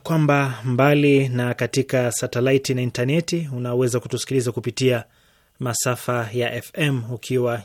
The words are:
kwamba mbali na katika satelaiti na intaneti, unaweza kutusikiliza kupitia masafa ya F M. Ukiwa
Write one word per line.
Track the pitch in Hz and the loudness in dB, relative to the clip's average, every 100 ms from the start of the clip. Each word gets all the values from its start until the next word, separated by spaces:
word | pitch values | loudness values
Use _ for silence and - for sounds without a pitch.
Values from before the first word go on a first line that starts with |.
kwamba | - 160 147 143 139 117 120 | -2 2 4 2 0 -4 -2
mbali | 123 139 147 143 139 135 | 4 4 6 6 4 4
na | 123 123 | 0 -2
katika | 120 120 135 127 131 120 | -2 -2 -2 0 0 0
satelaiti | - - 123 127 135 135 | -2 -4 0 2 2 2
na | 127 | -2
intaneti, | 123 - 127 160 165 170 151 | -2 -2 0 0 0 -2 -4
unaweza | 123 123 123 127 120 | -6 -2 0 2 0
kutusikiliza | 120 120 - 131 120 | -2 -6 -2 -2 0
kupitia | 120 117 - 127 120 - _ _ _ _ - | -4 -6 0 0 0 -4 _ _ _ _ -8
masafa | 127 110 127 120 - 123 113 | -6 -2 -2 -2 -2 -2 -2
ya | 120 117 120 | -4 -4 -6
F | - | -10
M. | - 151 131 117 | -4 -2 -2 -4
Ukiwa | 120 - 127 120 117 | -8 -2 0 0 -2